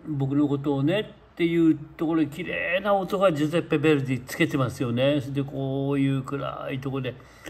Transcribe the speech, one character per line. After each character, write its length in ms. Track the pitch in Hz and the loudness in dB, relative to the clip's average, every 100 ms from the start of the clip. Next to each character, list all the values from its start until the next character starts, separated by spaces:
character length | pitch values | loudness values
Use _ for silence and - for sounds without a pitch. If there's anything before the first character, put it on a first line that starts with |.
| 160 | -8
僕 280 | 143 135 139 | -4 0 2
の 120 | 147 | 2
こ 100 | 139 | 0
と 180 | 143 139 | 0 0
を 80 | |
ね 180 | 143 196 | 2 0
っ 40 | 214 - - - | -2 -10 -16 -2
て 80 | 170 | 2
い 260 | 170 165 | 4 4
う 60 | 143 - - | 4 -2 -6
と 120 | 160 | -2
こ 80 | 165 | 0
ろ 60 | |
で、 60 | 147 | 0
綺 180 | 151 175 | -4 -6
麗 340 | 170 170 180 | -4 -2 0
な 140 | 202 196 | 2 0
音 240 | 185 196 | 0 2
が 120 | 190 | 2
ジ 120 | 151 151 | 4 0
ュ 20 | |
ゼ 120 | 165 | 0
ッ 100 | - | 0
ペ・ 80 | 156 | 2
ベ 180 | 147 147 | 4 4
ル 80 | |
デ 120 | 127 127 | 2 -4
ィ 100 | - | -4
つ 100 | - | 0
け 120 | 156 | 0
て 100 | 147 | 2
ま 120 | 123 | 0
す 140 | - | -2
よ 80 | 123 | -2
ね。 300 | 117 135 147 | 2 2 2
そ 60 | 143 | -2
れ 60 | 139 | -4
で、 80 | |
こ 480 | 139 135 135 135 139 | -4 -6 -4 -2 0
う 80 | 143 | 2
い 60 | 135 | 2
う 140 | 135 | 0
暗 460 | 139 139 135 - 143 | -2 -6 -6 -8 -6
い 80 | 139 | -6
と 120 | 139 | -4
こ 60 | 135 | -4
ろ 60 | |
で、 100 | 127 117 - - | -4 -8 -14 -20